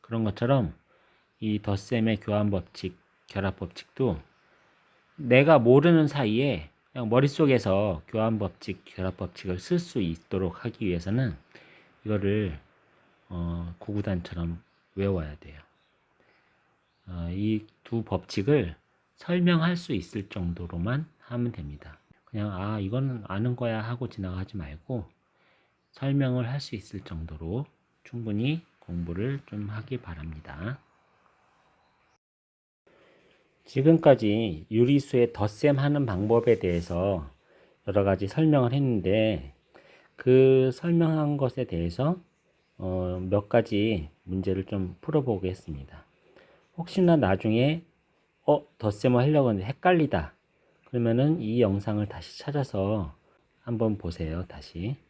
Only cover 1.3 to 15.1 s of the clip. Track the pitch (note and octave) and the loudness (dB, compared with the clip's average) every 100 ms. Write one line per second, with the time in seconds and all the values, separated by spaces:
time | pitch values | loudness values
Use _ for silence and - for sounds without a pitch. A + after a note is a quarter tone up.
1.3 | _ G#2+ G#2+ G#2 G2+ - A#2+ A2 G#2 - | _ -4 -2 -2 -2 0 0 2 0 0
2.3 | G#2 G#2 G2+ F2 - F#2 - _ _ _ | 0 2 0 -4 -10 -10 -10 _ _ _
3.3 | G3+ G3 F#3 F2 - - - C3 D#2 - | -4 -4 -4 -10 -12 -20 -2 -2 -2 -8
4.3 | _ _ _ _ _ _ _ _ - C3+ | _ _ _ _ _ _ _ _ -12 4
5.3 | B2+ C#3+ D#3 A#2 C3 D#3+ E3 D3+ C#3 A#2 | 6 8 8 8 8 8 6 4 0 0
6.3 | G#2+ C#3+ G2 D#2 _ _ - A#2 A#2 C#3 | 2 0 -2 -6 _ _ -8 0 2 2
7.3 | C#3 D3+ B2+ G#2 F#2+ G#2 E2 - A2 A2+ | 2 4 4 2 2 0 -2 -6 -2 0
8.3 | A2 G2 - - F#2 - - F#2+ F#2 F2+ | 0 -4 -8 -12 -12 -12 -6 -6 -6 -10
9.3 | - G2 F2+ - F3 F3 C3 F2+ E2 _ | -10 -8 -8 -2 -2 -2 -4 -2 -4 _
10.3 | F#2+ F#2 F2 A#2 - G#2+ F2 E2+ A2+ C3 | -4 -4 -4 -10 -6 -2 -2 -2 -2 -2
11.3 | D2 _ - - - _ _ G#2+ G#2 G2 | -6 _ -20 -20 -20 _ _ -4 -2 0
12.3 | G#2 G2+ D2 _ _ _ _ _ _ _ | 0 -2 -6 _ _ _ _ _ _ _
13.3 | F2 E2+ E2+ E2+ E2+ - G#2 G2+ F#2 F2 | -8 -6 -6 -8 -12 -8 -6 -2 -4 -6
14.3 | E2+ E2+ E2+ _ _ _ - G2 | -8 -6 -8 _ _ _ -4 -2